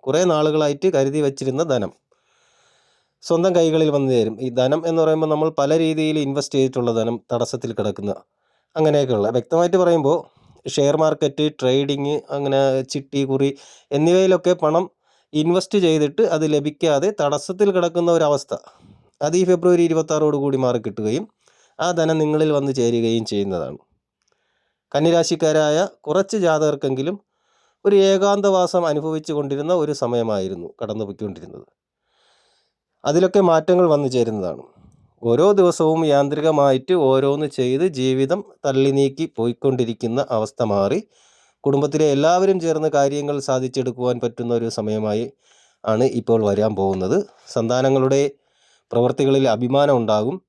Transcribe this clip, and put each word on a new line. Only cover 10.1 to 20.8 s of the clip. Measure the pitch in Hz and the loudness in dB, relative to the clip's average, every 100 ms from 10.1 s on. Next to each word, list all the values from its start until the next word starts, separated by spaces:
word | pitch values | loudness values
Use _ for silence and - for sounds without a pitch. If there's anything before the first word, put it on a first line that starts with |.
| 165 - _ _ _ - | 0 -4 _ _ _ -8
ഷെയർ | 139 143 151 | -2 0 2
മാർക്കറ്റ്, | 156 151 147 135 151 | 0 0 -4 -2 -4
ട്രേഡിങ്, | 151 131 131 139 143 143 147 - | -2 0 0 0 -4 -4 -6 -6
അങ്ങനെ | 143 143 135 135 131 | -6 -2 0 2 0
ചിട്ടി, | 131 139 135 139 | -4 -10 -6 -4
കുറി | 135 135 139 139 - - _ | -2 0 -2 -4 -20 -20 _
എന്നിവയിലൊക്കെ | 143 160 185 190 185 175 | 0 2 4 4 2 2
പണം | 175 160 160 190 _ _ _ _ | 0 2 0 -2 _ _ _ _
ഇൻവെസ്റ്റ് | 151 156 180 - 208 | -2 0 0 0 0
ചെയ്തിട്ട് | 175 160 147 147 | 2 2 0 0
അത് | 214 160 156 | 0 0 0
ലഭിക്കാതെ | 151 143 151 165 139 180 | -2 -2 -4 0 0 -2
തടസ്സത്തിൽ | 208 147 143 - 185 202 | -2 -2 -2 -6 0 0
കിടക്കുന്ന | 185 175 170 170 | 2 0 0 0
ഒരവസ്ഥ, | 170 156 143 - - - _ _ - _ _ | 2 2 0 -2 -12 -12 _ _ -20 _ _
അത് | 143 170 | -2 0
ഈ | 180 | 2
ഫെബ്രുവരി | 180 175 180 | 2 4 4
ഇരുപത്താറോട് | 170 160 156 151 151 143 | 4 0 0 0 0 0
കൂടി | 143 135 | -2 0
മാറിക്കിട്ടുകയും | 127 120 | 0 -2